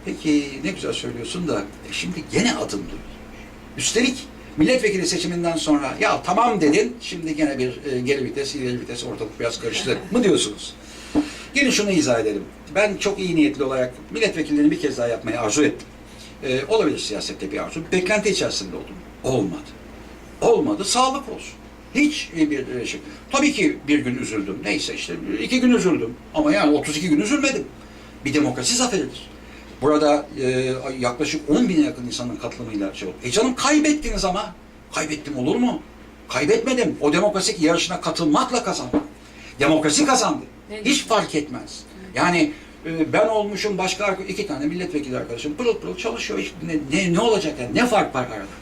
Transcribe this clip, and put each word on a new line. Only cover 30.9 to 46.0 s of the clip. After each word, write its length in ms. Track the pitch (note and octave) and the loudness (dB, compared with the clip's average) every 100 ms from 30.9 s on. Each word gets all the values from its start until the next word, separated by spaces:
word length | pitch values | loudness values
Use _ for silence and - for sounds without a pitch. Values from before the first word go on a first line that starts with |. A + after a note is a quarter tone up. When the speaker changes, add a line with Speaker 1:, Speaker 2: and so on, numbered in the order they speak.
| B2+ | -2
Speaker 1:
yaklaşık 500 | B2 B2 D3+ D#3 - | -2 -2 -4 -2 2
on 180 | G#3 A3 | 4 4
bine 120 | E3 D3 | 4 2
yakın 200 | B2 A#2+ | 0 -8
insanın 300 | G#2+ A#2+ G2+ | -6 -6 -6
katılımıyla 580 | A#2 - A2+ G#2 G2 | -8 -8 -6 -4 -4
şey 140 | - F#2+ | -6 -10
oldu. 80 | - | -8
E 60 | B2 | 0
canım, 240 | G3 B3+ | 2 2
kaybettiniz 720 | B3+ C4+ D4+ D4+ D4 A#3 G3+ | 2 4 4 4 2 -2 -2
ama. 300 | F#3 F#3 G#3+ - - - - | -2 -2 -6 -12 -20 -20 -8
Kaybettim 440 | - D#3 D3+ C#3+ B2+ | -6 -4 -6 -6 -2
olur 180 | B2+ A3+ | 0 2
mu? 260 | B3 - - - - - - | 2 0 -8 -20 -20 -20 -6
Kaybetmedim. 680 | - D3+ A3+ A#3+ B3+ F3+ - | -2 2 2 2 2 0 2
O 120 | D3 | 2
demokrasi 440 | E3 G#3 G3 G3+ F#3 | 4 4 2 -2 2
yarışına 400 | D#3 E3 - F3 | 4 4 0 -2
katılmakla 640 | E3 D#3 D#3+ G#3 B3+ B3 | -4 0 2 4 2 0
kazandım. 360 | G3 - - D4+ - - - - - - | 0 -4 -2 -2 -2 -16 -20 -20 -18 0
Demokrasi 460 | C#3 D#4 D#3 - D4 | 4 4 4 4 4
kazandı. 380 | B3+ G3 - - - - | 4 2 -2 -6 -18 -14
Speaker 2:
Ne 60 | G#3+ | -4
Speaker 1:
Hiç 60 | |
Speaker 2:
güzel. 240 | G#3+ D4 - | 0 0 4
Speaker 1:
fark 260 | G#3+ D#3 | 2 2
etmez. 460 | D#3 C#3+ B2 - - - - - | -2 -4 -10 -12 -16 -16 -18 -8
Yani, 380 | B2+ F3 F3 D#3+ - - - - | 0 2 4 2 0 -16 -12 -8
e, 260 | E3 D3 | -2 2
ben 160 | G3 A3 | 4 4
olmuşum, 500 | G#3+ G3+ G3+ G#3 F3+ | 2 0 -2 -2 -2
başka 260 | F#3 - | -2 0
arka-, 200 | G3+ F#3+ | -2 -2
iki 220 | - - - | -6 -6 -4
tane 200 | C#3 D3 | -2 -2
milletvekili 500 | F3 F3+ D3+ B2+ B2+ | -2 -4 -4 -4 -6
arkadaşım 380 | A#2 A#2 D3+ | -6 -6 -6
pırıl 200 | D3+ B3 G#3 | -2 0 0
pırıl 180 | - | -6
çalışıyor. 420 | F3+ | -6